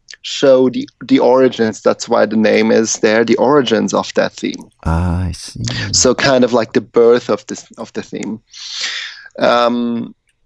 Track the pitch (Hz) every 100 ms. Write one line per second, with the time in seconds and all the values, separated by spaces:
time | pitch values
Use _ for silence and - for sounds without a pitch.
0 | - - - - 139 131 127 120 - -
1 | 117 135 120 127 131 120 113 101 117 107
2 | - 113 110 110 107 107 110 113 110 -
3 | 110 110 117 113 117 147 120 107 104 101
4 | 95 - 95 - - - - _ 82 82
5 | 87 85 90 82 - - 117 120 104 -
6 | 127 123 139 131 123 120 110 123 104 117
7 | 117 120 - 104 - 101 - - 110 110
8 | - 110 107 113 _ - - - - -
9 | - - - - 123 120 120 120 120 117
10 | 120 - _ _